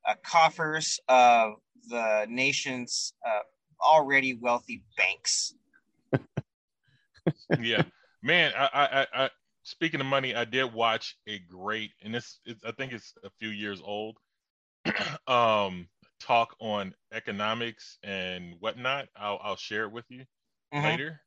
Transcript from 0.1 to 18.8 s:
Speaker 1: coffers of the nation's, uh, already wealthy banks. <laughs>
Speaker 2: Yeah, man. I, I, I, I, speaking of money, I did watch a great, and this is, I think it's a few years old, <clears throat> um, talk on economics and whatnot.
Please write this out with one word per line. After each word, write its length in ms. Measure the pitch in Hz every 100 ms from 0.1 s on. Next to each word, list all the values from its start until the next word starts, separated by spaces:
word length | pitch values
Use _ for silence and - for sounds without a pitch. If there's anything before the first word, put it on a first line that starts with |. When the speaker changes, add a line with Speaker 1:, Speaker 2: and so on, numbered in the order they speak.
| 107
Speaker 1:
coffers 760 | - 170 160 160 160 156 156 - -
of 460 | 127 123 117 110 107 _ _ -
the 380 | 120 113 107 107
nation's, 840 | 120 131 139 139 127 120 - - _ 123
uh, 140 | 107 107 _ _ _
already 520 | 131 156 139 139 131
wealthy 500 | 123 120 120 - 117 - -
banks. 560 | 92 98 - - - -
<laughs> 40 | _ _ _ _ _ 139 - - - _ _ _ _ _ _ - - - - 160
Speaker 2:
Yeah, 240 | 117 110 - _ _ _
man. 320 | 123 175 156 101
I, 100 | 135
I, 280 | 139 143 135
I, 60 | 135 123 135
I, 40 | _ _ _
speaking 360 | - - 165 151
of 60 | 135
money, 300 | 135 131 113
I 100 | 113
did 260 | 123 131
watch 440 | 113 117 113 - - -
a 120 | 104
great, 520 | 87 90 95 110 107 _
and 100 | 104
this 260 | 117 - - -
is, 120 | 113 113
I 60 |
think 220 | 113 131
it's 200 | 120 - -
a 60 | 98 _
few 100 | 110
years 320 | 104 104 98
old, 340 | 80 104 110 113 _ _ _ _ _ _ -
<clears throat> 420 | - 160 143 -
um, 600 | 123 113 107 98 90 87 _ _ _
talk 360 | - 120 117 -
on 340 | 113 104 95 - _
economics 840 | 107 - 101 104 113 117 113 - -
and 500 | 101 98 92 90 87 85
whatnot. 480 | 107 110